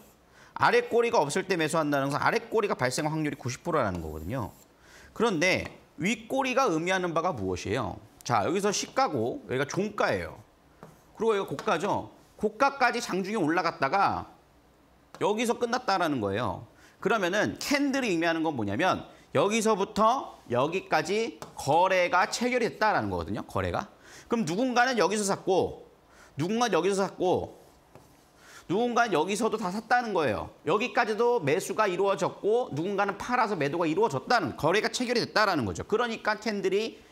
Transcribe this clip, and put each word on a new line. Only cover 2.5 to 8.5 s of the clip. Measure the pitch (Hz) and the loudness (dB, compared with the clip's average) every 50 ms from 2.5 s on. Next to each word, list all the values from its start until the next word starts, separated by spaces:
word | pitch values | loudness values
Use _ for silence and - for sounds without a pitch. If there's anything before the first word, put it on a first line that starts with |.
| - 220 208 190 208 | 0 0 0 0 0
발생할 | - 127 127 - - 151 151 | 0 -2 0 0 -2 -2 -2
확률이 | 156 156 151 147 - | -2 -2 -2 -4 -4
구십 | - - 120 127 - | -4 -6 -8 -8 -6
프로라는 | - 175 160 147 117 98 90 87 | -4 -2 0 2 2 0 -2 -4
거거든요. | 80 78 78 78 80 92 127 135 104 - - - - _ _ _ - - - - - - | -6 -8 -8 -8 -8 -6 -6 -6 -6 -8 -10 -16 -20 _ _ _ -20 -20 -20 -20 -20 -10
그런데 | - - 214 240 196 151 175 185 160 104 82 - - - - - _ - | -4 -2 0 0 2 2 2 2 2 2 -2 -6 -12 -16 -20 -16 _ -4
윗꼬리가 | 151 202 240 226 - - 262 262 262 254 247 254 269 | -2 -2 -2 -4 -6 -4 -2 -2 0 0 2 2 2
의미하는 | 214 165 156 170 180 190 185 180 175 | 2 2 0 0 0 0 0 0 -2
바가 | 151 165 160 185 | -2 0 -2 -2
무엇이에요? | 156 110 92 92 90 87 - 95 104 131 113 90 - - - - - - - | -2 -4 -4 -4 -4 -4 -4 -4 -2 -2 -4 -4 -8 -12 -16 -20 -20 -10 -4
자, | - 120 113 92 | 0 0 2 2
여기서 | 117 | 2